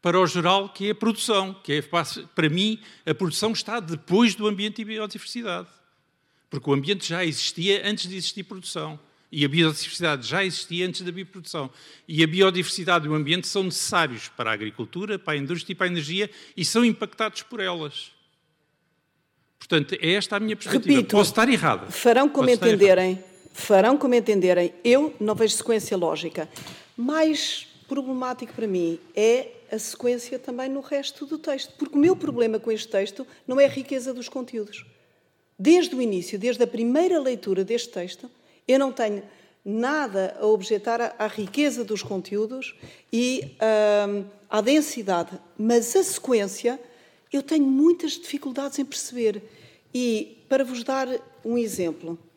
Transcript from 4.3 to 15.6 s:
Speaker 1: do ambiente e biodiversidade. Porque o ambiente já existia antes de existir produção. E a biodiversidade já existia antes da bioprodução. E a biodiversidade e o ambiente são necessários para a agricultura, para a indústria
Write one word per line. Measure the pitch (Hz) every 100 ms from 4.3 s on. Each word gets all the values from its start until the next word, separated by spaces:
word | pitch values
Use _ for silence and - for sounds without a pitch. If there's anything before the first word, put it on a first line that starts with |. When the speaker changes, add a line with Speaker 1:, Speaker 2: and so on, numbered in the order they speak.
| 185
Speaker 1:
do | 214
ambiente | 196 208 208
e | 214
biodiversidade. | 220 214 208 - 240 226 175 175 _ _ _ _ _ _ _ _
Porque | 139 143
o |
ambiente | 139 143 196 -
já | 170 175
existia | 127 - - 180 196 202
antes | 214 180
de | 190
existir | 165 -
produção. | 185 190 - 170 156 151 _ _ _
E | 147
a | 143
biodiversidade | 156 160 147 - - 170 143 113
já | 165 190
existia | 156 - 170 185
antes | 170
da | 180
bioprodução. | 175 190 185 160 165 131 - - - -
E | 156
a | 160
biodiversidade | 180 190 180 175 - 175 170 151
e |
o | 156
ambiente | 143 180 -
são | 202
necessários | 190 - - 185 156 117 -
para | - 113
a |
agricultura, | 107 107 - 110 175 208 196
para | -
a | 151
indústria | 139 170